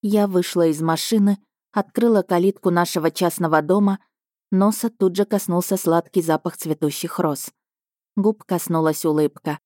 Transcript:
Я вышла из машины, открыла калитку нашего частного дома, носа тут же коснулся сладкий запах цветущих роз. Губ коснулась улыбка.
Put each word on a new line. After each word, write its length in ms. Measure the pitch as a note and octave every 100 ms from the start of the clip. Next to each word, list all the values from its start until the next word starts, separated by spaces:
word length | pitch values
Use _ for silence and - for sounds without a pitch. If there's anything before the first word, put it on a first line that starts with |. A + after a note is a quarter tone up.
Я 240 | G#3 G#3 G3+
вышла 400 | F#3 F3+ F3+ E3
из 160 | D#3
машины, 560 | E3 E3 - A3+ G3+ G3 _ _ _
открыла 500 | - - - A#3 G#3+
калитку 480 | - F3 F#3 F#3+ F#3
нашего 400 | F3 F3 F#3 D#3+
частного 520 | - F3 - E3 D#3
дома, 380 | D3+ F#3+ G3+ G3 _ _ _ _ _
носа 400 | F#3 G3 G#3+ A#3
тут 260 | _ F#3+ F3+
же 80 |
коснулся 520 | G3+ G3+ - F3 F3 F#3
сладкий 440 | - E3+ E3+ F#3+
запах 360 | E3 D#3 F3 -
цветущих 640 | D#3+ D3+ D3+ C#3+ E3+ -
роз. 320 | E3+ C#3+ - _ _ _ _ _ _ -
Губ 280 | G3+ G#3+
коснулась 600 | - F3+ - E3 D#3 D3+
улыбка. 540 | E3 D3+ D3+ - - D3